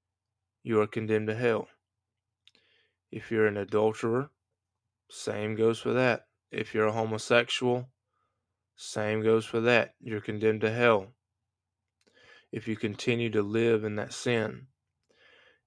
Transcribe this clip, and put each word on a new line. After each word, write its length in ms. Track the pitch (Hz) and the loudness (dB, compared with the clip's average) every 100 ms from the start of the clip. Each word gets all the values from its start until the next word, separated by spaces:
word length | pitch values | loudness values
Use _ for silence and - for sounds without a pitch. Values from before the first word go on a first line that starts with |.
| _ _ _ _ _ _ | _ _ _ _ _ _
you 160 | 123 110 | -2 0
are 80 | 107 | 0
condemned 400 | - 110 110 107 | -2 0 0 0
to 80 | 107 | 0
hell. 320 | 120 110 - _ _ _ _ _ _ _ _ _ _ _ _ _ _ | 2 0 -2 _ _ _ _ _ _ _ _ _ _ _ _ _ _
If 200 | - - | -14 -4
you're 160 | 113 107 | 0 2
an 100 | 104 | 0
adulterer, 720 | 95 107 110 107 117 117 143 _ _ _ _ _ _ _ _ | -2 2 2 0 -2 -2 -4 _ _ _ _ _ _ _ _
same 460 | - - 107 107 110 | -12 -8 -6 -4 0
goes 240 | 113 113 | 2 2
for 140 | 117 | 0
that. 320 | 120 127 113 - _ _ | 2 2 0 -4 _ _
If 220 | - 110 | -8 -4
you're 140 | 110 107 | 0 0
a 40 | |
homosexual, 1000 | 113 110 107 - 120 120 - 123 123 127 _ _ _ _ _ _ _ _ _ | 0 -2 -4 2 2 2 -2 0 -2 -4 _ _ _ _ _ _ _ _ _
same 480 | - - 107 110 | -10 -4 -2 0
goes 220 | 110 113 110 | 4 2 2
for 160 | 117 | 0
that. 320 | 113 120 - _ | 4 4 2 _
You're 180 | - 107 | -8 -8
condemned 420 | - 107 110 110 | -6 -2 0 0
to 100 | 110 | 0
hell 360 | 113 120 107 98 _ _ _ _ _ _ _ _ _ _ _ - - _ | 2 4 4 0 _ _ _ _ _ _ _ _ _ _ _ -20 -20 _
if 160 | - 113 | -10 -6
you 80 | 107 | -4
continue 560 | 110 101 - 117 117 | -4 -4 -2 0 0
to 100 | 104 | 0
live 420 | 101 113 117 113 | 0 2 2 2
in 120 | 107 104 | 0 -6
that 180 | - | -6
sin." 540 | - - 120 107 123 131 _ _ _ _ _ _ _ _ _ | -6 -2 0 -2 -6 -18 _ _ _ _ _ _ _ _ _